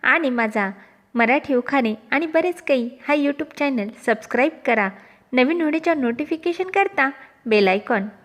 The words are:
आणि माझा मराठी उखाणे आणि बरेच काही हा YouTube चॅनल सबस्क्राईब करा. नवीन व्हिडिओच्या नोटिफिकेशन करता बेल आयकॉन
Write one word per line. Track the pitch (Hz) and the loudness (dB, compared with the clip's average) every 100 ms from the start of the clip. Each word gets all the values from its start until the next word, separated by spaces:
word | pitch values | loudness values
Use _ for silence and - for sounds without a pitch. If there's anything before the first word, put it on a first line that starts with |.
आणि | - 302 294 | 2 2 0
माझा | 247 226 220 196 190 - _ _ 233 | 0 -2 -2 -4 -6 -20 _ _ 0
मराठी | 226 277 294 | 2 2 2
उखाणे | 254 247 277 233 220 - | -2 0 0 0 -4 -4
आणि | 277 320 | -2 0
बरेच | 320 349 349 | 0 0 -4
काही | - 269 233 240 - | -2 -2 -2 -8 -2
हा | |
YouTube | 294 285 285 302 - | 0 0 -2 -8 -4
चॅनल | 285 254 202 - - | -2 -2 -4 -6 -2
सबस्क्राईब | 220 - 240 277 311 - | -2 -2 0 0 0 -2
करा. | 226 196 190 - _ _ | 0 0 -4 -20 _ _
नवीन | 254 254 339 | 2 2 2
व्हिडिओच्या | 311 320 330 | 0 0 0
नोटिफिकेशन | 320 247 240 302 320 349 339 | 0 0 -2 -4 -4 -4 -4
करता | 370 392 392 392 269 277 - _ 240 | -2 0 0 0 -2 -2 -20 _ 0
बेल | 214 190 | 4 4
आयकॉन | 190 208 226 202 - | 2 0 -2 -2 -10